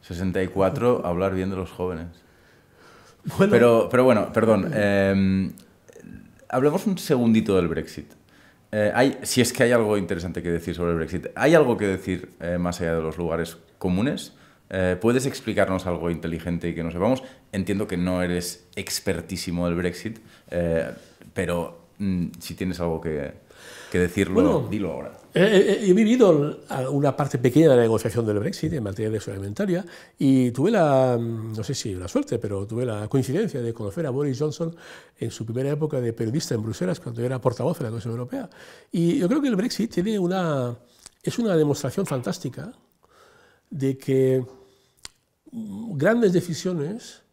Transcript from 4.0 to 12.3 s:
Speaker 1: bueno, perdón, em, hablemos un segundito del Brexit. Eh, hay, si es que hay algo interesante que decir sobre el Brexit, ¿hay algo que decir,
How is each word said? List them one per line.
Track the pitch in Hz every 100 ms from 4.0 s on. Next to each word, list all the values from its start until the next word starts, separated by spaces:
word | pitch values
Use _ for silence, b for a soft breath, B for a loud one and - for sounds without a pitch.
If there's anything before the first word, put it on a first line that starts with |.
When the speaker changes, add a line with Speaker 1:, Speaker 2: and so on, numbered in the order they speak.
Speaker 1:
bueno, | 131 110 -
perdón, | - 110 107 95
em, | 147 104 101 98 98 95 95 95 - - _ _ - - - - - -
hablemos | 127 139 147 -
un | 185
segundito | - 135 117 113 107 95
del | 85
Brexit. | 80 - - - - _ b b b _
Eh, | 107 104
hay, | - 135 -
si | - -
es | 117
que | -
hay | 120
algo | 120 107 104
interesante | 87 92 87 87
que | 87
decir | 85 87
sobre | 82 87
el | 85
Brexit, | 78 85 -
¿hay | - 127
algo | 165 131 107
que | 101
decir, | 92 - 90 -